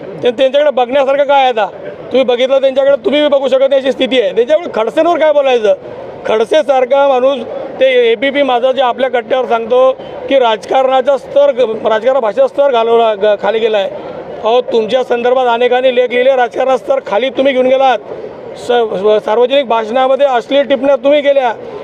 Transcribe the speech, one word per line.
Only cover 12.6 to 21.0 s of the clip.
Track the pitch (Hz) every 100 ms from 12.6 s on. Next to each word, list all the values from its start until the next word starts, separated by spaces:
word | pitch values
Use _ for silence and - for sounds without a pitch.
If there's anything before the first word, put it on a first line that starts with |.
| 285
घालवला, | 233 226 233 226
ग-, | 208 208 202
खाली | 196 220
गेला | 220 214
आहे. | 190 - - - - -
अहो, | 214 247
तुमच्या | 247 233 214 254
संदर्भात | 240 240 240 254 254
अनेकांनी | 233 247 247 262 240
लेख | 247
लिहिले, | 247 254 262
राजकारणाचा | 240 247 254 262
स्तर | - 269 269
खाली | 202 254
तुम्ही | - 269
घेऊन | 254 254
गेलात. | 262 269 226 - - - - - -
स-, | -
स-, | 240 226 190 208 214
सार्वजनिक | 214 226 247 277 240
भाषणामध्ये | 226 220 254 262 269 277
अश्लील | 247 - 277
टिप्पण्या | 262 269 277
तुम्ही | 269